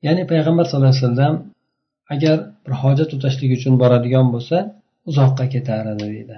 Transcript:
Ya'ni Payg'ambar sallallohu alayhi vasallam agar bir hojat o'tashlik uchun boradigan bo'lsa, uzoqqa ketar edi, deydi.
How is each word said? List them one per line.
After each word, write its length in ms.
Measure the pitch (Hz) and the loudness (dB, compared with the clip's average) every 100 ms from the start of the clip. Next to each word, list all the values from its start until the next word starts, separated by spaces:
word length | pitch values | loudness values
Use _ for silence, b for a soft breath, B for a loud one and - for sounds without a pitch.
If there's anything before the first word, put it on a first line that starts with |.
Ya'ni 200 | 147 170 | 0 -2
Payg'ambar 400 | 170 160 156 170 | 0 0 2 2
sallallohu 300 | 160 143 135 | 0 2 2
alayhi 120 | 131 123 | 4 0
vasallam 300 | 120 139 165 - _ _ _ _ _ _ | 2 0 0 -6 _ _ _ _ _ _
agar 280 | 143 156 156 - - | -2 0 0 -2 -16
bir 140 | - | -10
hojat 360 | 131 135 135 156 | -2 0 2 0
o'tashlik 400 | 139 135 131 135 | -2 -4 -2 -2
uchun 220 | 127 135 127 | -2 2 4
boradigan 480 | 123 123 120 131 127 | 4 4 2 2 2
bo'lsa, 280 | 117 131 170 208 - _ _ - | -2 -2 -2 -2 -10 _ _ -6
uzoqqa 380 | 143 135 131 127 | 2 2 2 -2
ketar 360 | 120 - 110 110 | -4 -4 -6 -6
edi, 200 | 104 104 | -8 -8
deydi. 300 | 107 113 | -10 -14